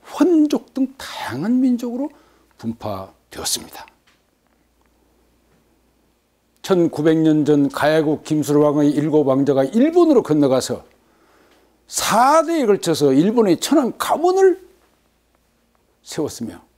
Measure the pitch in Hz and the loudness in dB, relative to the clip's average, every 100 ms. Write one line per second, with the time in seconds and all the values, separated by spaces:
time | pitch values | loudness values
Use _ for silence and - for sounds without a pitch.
0 | - - 330 330 302 277 - - 262 - | -16 -2 2 2 2 -2 -6 -6 -6 -8
1 | - - - 117 190 254 262 240 240 240 | -16 -12 -10 -6 -2 0 0 -2 -6 -8
2 | 294 _ _ _ _ _ 113 110 107 98 | -10 _ _ _ _ _ -12 -10 -10 -10
3 | 95 _ _ - - - - - - _ | -14 _ _ -14 -10 -10 -12 -20 -20 _
4 | _ _ _ _ _ _ _ _ _ _ | _ _ _ _ _ _ _ _ _ _
5 | _ _ _ _ _ _ _ _ _ _ | _ _ _ _ _ _ _ _ _ _
6 | _ _ _ _ _ _ - 190 165 - | _ _ _ _ _ _ -4 0 0 0
7 | 156 160 160 156 147 147 139 - 147 156 | 0 2 2 2 2 2 0 0 0 0
8 | 151 147 - 151 135 147 147 147 147 147 | 0 -4 -4 -4 -2 0 2 2 0 0
9 | 151 151 135 135 139 135 139 226 294 339 | 0 0 2 0 2 0 0 2 2 4
10 | 330 254 - 151 143 131 - 110 - _ | 4 2 2 2 2 2 -2 -8 -10 _
11 | _ _ _ _ _ _ _ _ _ - | _ _ _ _ _ _ _ _ _ -8
12 | - 208 254 311 311 339 233 190 - 151 | -2 2 4 2 2 -2 0 0 0 0
13 | 143 135 180 240 208 156 - 302 240 - | 2 2 2 2 2 0 2 0 0 -4
14 | - 247 339 381 381 349 - _ _ _ | -4 0 0 4 4 2 -8 _ _ _
15 | _ _ _ _ _ _ _ _ _ _ | _ _ _ _ _ _ _ _ _ _
16 | - - 143 - 113 90 _ | -14 -8 -8 -8 -14 -14 _